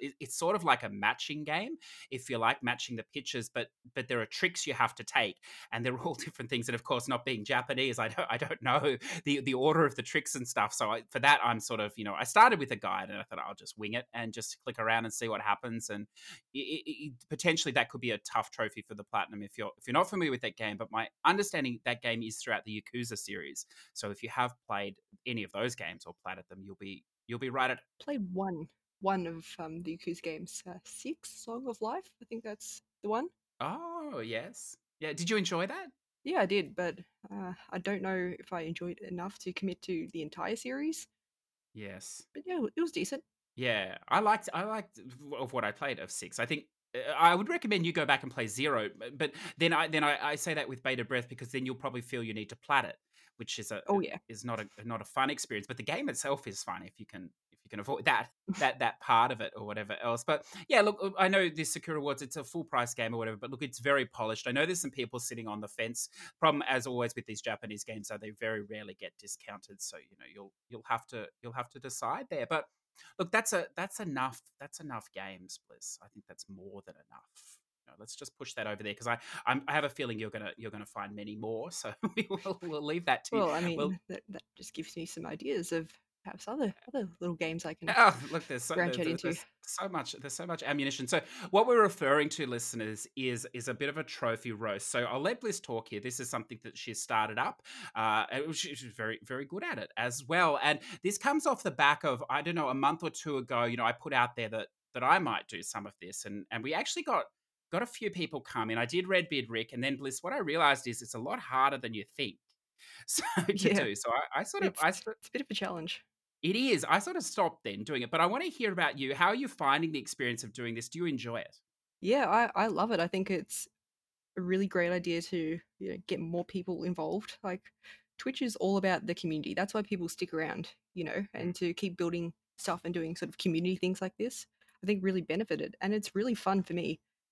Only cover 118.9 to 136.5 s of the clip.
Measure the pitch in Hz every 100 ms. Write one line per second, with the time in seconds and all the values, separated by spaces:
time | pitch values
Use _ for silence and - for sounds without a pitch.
118.9 | 139 131 131 180 233 269 - 143 143 160
119.9 | 151 107 - 123 120 117 117 120 117 117
120.9 | 160 175 135 117 117 - - _ _ _
121.9 | _ 185 262 220 214 233 - 220 165 214
122.9 | 202 175 190 196 185 - - - _ _
123.9 | _ _ _ _ - 180 185 196 185 170
124.9 | 180 170 170 165 170 160 165 - - 190
125.9 | 180 - 196 165 175 175 190 180 180 180
126.9 | 175 156 180 - - 202 180 - _ -
127.9 | - _ - - 262 254 - 190 196 190
128.9 | 180 - 175 165 156 143 - 196 220 208
129.9 | 196 170 - 180 160 156 - 165 - _
130.9 | 180 160 - 202 - 175 180 180 175 196
131.9 | 175 170 170 170 - _ - - 175 165
132.9 | 175 160 170 175 - 190 165 175 185 185
133.9 | 185 190 - 233 - - _ _ _ 185
134.9 | 208 190 185 160 165 220 - - - 190
135.9 | 214 208 196 240 226 -